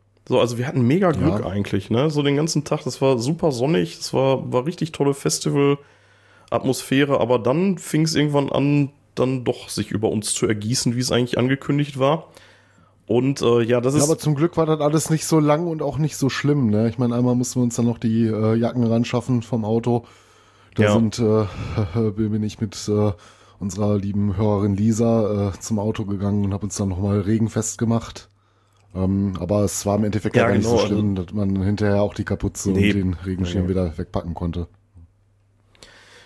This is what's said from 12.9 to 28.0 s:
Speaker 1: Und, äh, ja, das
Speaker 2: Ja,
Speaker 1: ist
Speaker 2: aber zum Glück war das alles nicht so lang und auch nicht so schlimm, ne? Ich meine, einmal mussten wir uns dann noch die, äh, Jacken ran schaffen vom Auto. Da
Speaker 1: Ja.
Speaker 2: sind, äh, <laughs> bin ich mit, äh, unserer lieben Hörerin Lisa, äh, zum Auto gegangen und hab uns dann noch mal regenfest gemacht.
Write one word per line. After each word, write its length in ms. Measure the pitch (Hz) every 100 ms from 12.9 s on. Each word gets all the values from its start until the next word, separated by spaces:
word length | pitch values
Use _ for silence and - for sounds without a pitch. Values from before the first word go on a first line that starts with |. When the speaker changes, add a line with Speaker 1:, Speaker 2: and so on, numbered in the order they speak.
| _ -
Speaker 1:
Und, 320 | 117 131 139
äh, 200 | 117 117
ja, 180 | 117 123
das 140 | 120
Speaker 2:
Ja, 40 | 147
Speaker 1:
ist 60 | 147
Speaker 2:
aber 80 | 160
zum 160 | 151
Glück 220 | 143 170 -
war 100 | 160
das 140 | 156
alles 300 | 147 156 -
nicht 160 | 160 -
so 120 | 160
lang 300 | 151 151 175
und 120 | 160
auch 160 | 143 139
nicht 200 | 151 -
so 120 | 135
schlimm, 420 | - 139 147 117
ne? 180 | 104 113
Ich 100 | 110
meine, 160 | 123
einmal 220 | 120 123 123
mussten 240 | 123 127
wir 20 |
uns 140 | 123 120
dann 100 | 120
noch 120 | 113
die, 280 | 117 113 113
äh, 280 | 107 110 113
Jacken 260 | 117 127
ran 200 | 117 113
schaffen 380 | 120 123 117 123
vom 220 | 113 120
Auto. 420 | 107 117 117 117 - - _ _ _ _ _
Da 80 | -
Speaker 1:
Ja. 100 | 104
Speaker 2:
sind, 280 | 107 113 101
äh, 240 | 113 110 101 - - -
<laughs> 340 | 104 117 110 101
bin 260 | 110 107
ich 180 | 107 -
mit, 160 | 107 - -
äh, 240 | 104 104 98 - - - -
unserer 360 | 98 90 104 104
lieben 400 | 101 101 104 90
Hörerin 380 | 110 101 101 98
Lisa, 760 | 110 107 117 113 104 101 101
äh, 60 | 92
zum 180 | - 107
Auto 260 | 107 110
gegangen 400 | 101 101 101 104
und 80 | 101
hab 120 | 98
uns 100 | 101 -
dann 120 | 101
noch 100 | 90
mal 220 | 101 104
regenfest 580 | 95 110 110 107 - -
gemacht. 500 | 117 117